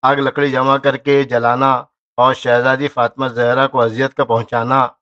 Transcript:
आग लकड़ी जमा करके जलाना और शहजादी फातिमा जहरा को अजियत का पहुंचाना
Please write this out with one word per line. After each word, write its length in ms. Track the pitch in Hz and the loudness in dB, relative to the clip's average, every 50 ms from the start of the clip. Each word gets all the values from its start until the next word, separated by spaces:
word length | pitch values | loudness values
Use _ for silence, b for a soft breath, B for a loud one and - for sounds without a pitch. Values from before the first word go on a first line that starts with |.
| - | 0
आग 160 | 131 139 139 | 0 0 0
लकड़ी 300 | 139 135 - - 143 143 | -2 -2 -2 -2 -2 -2
जमा 260 | 131 131 131 135 139 139 | 0 0 0 0 0 0
करके 460 | 135 175 160 131 _ 143 139 139 139 | 0 -2 -2 -2 _ 2 2 2 2
जलाना 480 | 135 123 120 117 120 120 127 135 135 135 123 123 _ _ _ _ _ _ - | 0 -2 -2 0 0 0 2 2 2 0 0 -4 _ _ _ _ _ _ 2
और 160 | 123 131 131 | 2 2 2
शहजादी 540 | - - 127 120 120 120 131 131 131 143 143 | 0 0 0 2 2 2 2 0 0 -2 -4
फातिमा 400 | - - 120 117 _ - 135 131 | -2 -2 -2 -2 _ -4 -6 -6
जहरा 360 | 117 117 123 120 123 131 135 | -2 -2 0 0 2 2 0
को 120 | 135 135 131 | 0 0 0
अजियत 340 | 120 113 110 120 131 135 _ | 0 0 0 -2 -4 -4 _
का 120 | - 139 | -4 -2
पहुंचाना 600 | 113 117 113 113 - - 120 113 120 135 135 127 120 - _ | 0 0 -2 -2 -2 -4 -4 -2 0 0 0 0 0 -4 _